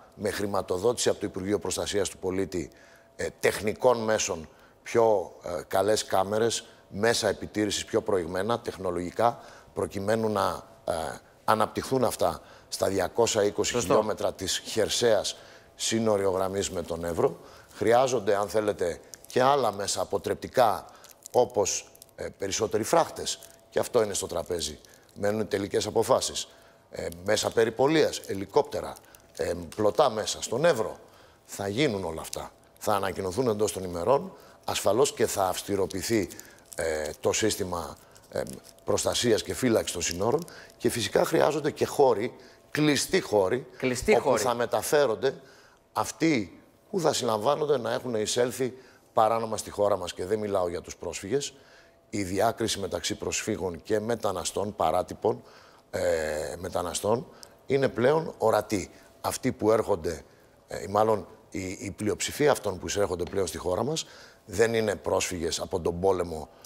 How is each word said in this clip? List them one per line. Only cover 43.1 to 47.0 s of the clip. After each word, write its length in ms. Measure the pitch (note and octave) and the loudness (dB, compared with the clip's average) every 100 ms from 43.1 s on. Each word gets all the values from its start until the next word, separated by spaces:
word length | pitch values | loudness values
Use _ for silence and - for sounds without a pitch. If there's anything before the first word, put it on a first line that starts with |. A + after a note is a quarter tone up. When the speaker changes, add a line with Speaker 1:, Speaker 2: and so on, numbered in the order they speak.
| F#3 | -2
Speaker 1:
χώροι, 460 | - G#2 F#2 B2 - - | 2 2 4 0 -4 -6
Speaker 2:
Κλειστοί 340 | C3 A#2+ - | -4 0 2
Speaker 1:
όπου 80 | A#2+ | 4
Speaker 2:
χώροι. 200 | C3 A2+ | 4 2
Speaker 1:
θα 120 | B2 | 2
μεταφέρονται 800 | A#2+ A#2 A2 - D3 C3 G#2 C3 E3 - - - _ _ | 0 0 0 2 4 4 2 -2 -4 -12 -20 -20 _ _
αυτοί 680 | - G#2+ - E3 B2+ F2 - - _ _ | -4 -4 0 0 2 -2 -12 -20 _ _
που 100 | |
θα 140 | G3 | 0